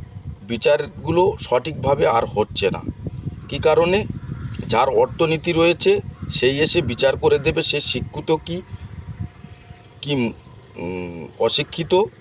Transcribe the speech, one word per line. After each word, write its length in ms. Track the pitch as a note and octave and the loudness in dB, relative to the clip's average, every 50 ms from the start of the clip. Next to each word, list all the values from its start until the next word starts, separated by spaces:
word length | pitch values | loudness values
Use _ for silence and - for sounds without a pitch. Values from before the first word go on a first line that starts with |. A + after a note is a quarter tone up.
| - - - - - - - - | -16 -14 -16 -14 -14 -14 -14 -12
বিচারগুলো 920 | - - A#2 A2 - D3+ D3 D3 C#3+ - - - - D3+ E3 F3 F#3 G3+ - - | -8 -8 -4 0 2 4 4 4 2 -4 -10 -8 -4 0 2 4 4 4 2 -2
সঠিকভাবে 680 | - - B2 B2 B2 D#3+ D3 C3+ B2+ C3+ C#3 D3 E3 D#3+ | -2 0 0 0 0 -2 -6 -2 0 0 2 4 4 4
আর 180 | A2+ A#2 A2+ | 4 2 0
হচ্ছে 460 | A#2 - G#2 A2 - - - G2+ F#2 | 0 0 0 -2 0 0 0 0 0
না। 100 | E2 D#2+ - - - - - - - - - - - - - - | 0 -2 -6 -8 -10 -8 -10 -10 -10 -10 -10 -10 -10 -12 -10 -8
কী 100 | C#3 C#3+ | -4 0
কারণে? 460 | - D#3 D#3 D#3 E3+ F3 F#3 G#3 A3 - - - - - - - - - - - - - | 2 4 4 4 4 4 2 0 0 -2 -6 -10 -10 -10 -10 -10 -10 -10 -10 -8 -4 0
যার 220 | A2 A2+ C3 - | 2 2 2 4
অর্থনীতি 640 | G#2 G#2+ B2+ B2 - - E3 D#3 D#3+ D#3 - F3 E3 | 4 4 2 2 2 0 0 2 0 0 0 0 2
রয়েছে 460 | D#3+ E3 E3+ E3+ - - F#3+ G3+ G3+ - - - - - - | 4 4 4 4 4 4 2 2 2 0 -6 -10 -10 -10 -8
সেই 300 | - - B2 B2+ C3+ C#3+ | -2 0 2 2 2 2
এসে 220 | D#3 D3+ - F3 | 2 2 2 0
বিচার 360 | E3 A#2 A#2 - C3+ C3+ C3 - | 0 0 0 2 2 2 2 2
করে 220 | - D#3 D3 D3 | 2 2 2 2
দেবে, 220 | C#3 D#3 D3+ E3 | 2 0 0 0
সে 180 | D3+ - - D3 | -2 -2 -2 -2
শিক্ষিত 560 | - - - B2+ - - - D3+ D3+ - D#3 D#3 - | -2 -4 -4 -4 -6 -8 -8 -6 -2 0 -2 -2 -2
কি, 160 | E3+ E3+ F#3 - - - - - - - - - - - - - - - - - - - - - - - - - - - - | -4 -8 -8 -8 -10 -14 -14 -14 -14 -14 -14 -14 -12 -10 -10 -10 -12 -12 -16 -20 -20 -20 -20 -20 -20 -20 -20 -20 -20 -20 -12
কি, 320 | - C#3+ D3 C3 A#2+ A2 - - - - - - - - - | -6 -2 0 0 0 0 -2 -6 -14 -20 -20 -20 -20 -18 -14
উম, 520 | - E2+ F2 F#2 F2+ F2+ F2 E2+ E2+ D2 A#1+ - - | -10 -8 -6 -6 -6 -6 -8 -8 -10 -12 -10 -2 0
অশিক্ষিত, 640 | A2+ A2+ - - D3 - - - E3 - F#3 F#3 G#3 - - - | 0 2 2 0 -2 -4 -4 -6 -2 2 2 2 2 2 -2 -10